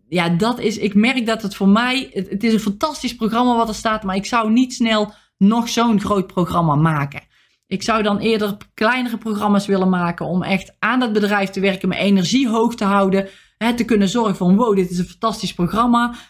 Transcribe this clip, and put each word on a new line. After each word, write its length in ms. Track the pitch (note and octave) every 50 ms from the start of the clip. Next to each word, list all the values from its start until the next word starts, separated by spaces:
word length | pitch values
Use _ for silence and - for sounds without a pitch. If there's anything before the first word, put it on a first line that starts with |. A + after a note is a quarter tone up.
| _ -
ja, 200 | D#3 F3+ E3+ E3+
dat 300 | F3 E3 G#3+ A#3 A#3+ A#3+
is, 200 | - A3+ G#3+ -
ik 160 | - G3+ G3
merk 320 | G#3 G#3+ B3 C4+ B3+ A3
dat 160 | A3+ A3 A3
het 120 | G#3+ G3 -
voor 140 | - G3 G3
mij, 420 | G3+ A3 A#3+ B3 B3+ C4+ C4 -
het, 180 | - F#3+ F#3 -
het 140 | - G3+ A#3
is 80 | A3+
een 80 | A3 G3+
fantastisch 560 | - G#3 G3+ - D#4+ D#4 C#4+ - - A#3+ A#3+
programma 400 | - A3+ G3+ A3+ A#3 B3 B3 A#3+
wat 120 | A3+ A3+ A3+
er 60 | G#3+
staat, 280 | - - A3+ A3 G#3+
maar 140 | G3+ F#3+ F#3
ik 100 | G3+ G3
zou 240 | - B3 A#3 G#3+ A3
niet 240 | A3+ B3 C4 B3+ -
snel 380 | - A#3 A3+ A3 G#3+ G#3 G#3 - _ _ _ _ -
nog 300 | G3 G3+ A3+ A#3+ A#3 A#3
zo'n 320 | - A#3 A3+ A#3 A3 G3
groot 260 | G#3 G3 G#3 G3 F#3
programma 480 | - - F#3 F3 - - F3 E3+ D#3 C#3+
maken. 480 | D3 D#3+ D#3+ D#3 D3 C#3+ C#3+ C#3+ C#3+ - _ _ _ _ _ _ _ _
Ik 160 | - F#3+ G3
zou 200 | - - A3 A3+
dan 160 | G#3 G#3 G3+ G3
eerder 380 | G3+ A3+ A3+ G#3 G#3+ G3+ G3 - - _ -
kleinere 440 | - A3 A3+ B3 B3+ B3 A#3+ A3+ G#3+
programma's 480 | - A3+ G#3 G#3 G#3 G#3 G3+ G3 -
willen 220 | - G3 F#3+ F#3 F#3
maken 380 | F#3 F3+ F3 E3+ F3 - D#3
om 160 | D3 F3 F3+
echt 340 | - - G3 F#3+ - - - -
aan 220 | - G#3+ B3 C4
dat 120 | B3 A3+
bedrijf 380 | G#3 G#3+ G#3 G3+ G#3 G3+ G3 G3
te 100 | - G3
werken, 280 | F#3 G3 F#3 F#3+ - F#3
mijn 120 | - -
energie 480 | F#3 G3+ G3 F#3+ F3 D3 G#3+ C4 C#4 A3
hoog 260 | A3 A3 A3+ A#3 A#3
te 100 | - G#3+
houden, 440 | G3 G3+ G3+ G3 F#3+ F#3+ G3 G3 G3 - - _ _ _ -
hè, 160 | G#3+ A#3 A#3+
te 100 | A#3+ A#3
kunnen 240 | A#3 A#3+ G3+ G3 F#3
zorgen 280 | - A#3+ A3+ G#3 F3+
van, 200 | - F#3 F3+ G3
"Wow, 200 | G#3 B3 A3+ G3+
dit 140 | G3 F#3 F3
is 80 | F3+ F3+
een 60 | F3
fantastisch 500 | - - - - A3+ - - - F3 -
programma," 600 | - F3 E3 - G#3+ A#3+ A#3+ A#3 A#3 A#3+ A#3+ A#3+ - -